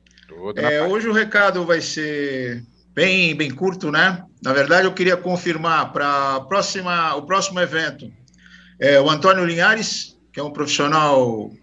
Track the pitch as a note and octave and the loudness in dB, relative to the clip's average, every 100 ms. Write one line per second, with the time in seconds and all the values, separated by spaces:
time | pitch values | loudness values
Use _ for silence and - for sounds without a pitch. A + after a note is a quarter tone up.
0 | _ _ _ E2 F#2+ G#2 D3 D3+ E3+ G#3 | _ _ _ -12 -10 -4 -2 0 0 -2
1 | A3+ A3 G#3+ G#3 G3+ F3+ E3+ E3 - D#3+ | 0 0 0 2 2 0 0 0 -2 -6
2 | D3+ D3 C#3+ C3 B2+ A#2+ A#2 _ _ - | -6 -4 -4 -6 -6 -8 -14 _ _ 0
3 | F#3 F#3 E3+ D3 D3 B2+ F#3 F3+ D#3 D3+ | 2 2 0 0 -4 -2 -4 -2 -2 2
4 | F#3 F3+ - _ C3 C#3 C#3 F3 F#3+ F#3 | 2 0 -10 _ -2 0 4 4 4 2
5 | F3+ F3+ F3+ F3 E3+ D#3+ E3 D#3+ C3+ D3 | 2 2 0 -4 -2 -2 0 0 0 -2
6 | C#3+ C#3 C#3 C3+ C3 G3 F#3+ G3 F3+ F3 | 0 0 0 -2 -2 -2 -2 -6 -4 -2
7 | E3 C#3+ D3 F#3+ F#3+ F3+ E3+ D#3+ D3+ - | -2 -4 -2 -2 -2 -2 -2 -2 -4 -8
8 | - - _ _ - - - _ C3+ C#3+ | -18 -20 _ _ -20 -20 -20 _ 4 6
9 | C#3+ D3+ F#3 F#3+ F3 E3+ F#3+ A3 G#3 - | 4 4 4 4 2 2 2 2 -2 -8
10 | - _ _ - D3 D3 C#3+ - D3 D#3 | -10 _ _ -10 -8 -6 -4 0 2 2
11 | D3+ C3+ B2 A2 G#2 - | 4 4 2 -2 -10 -16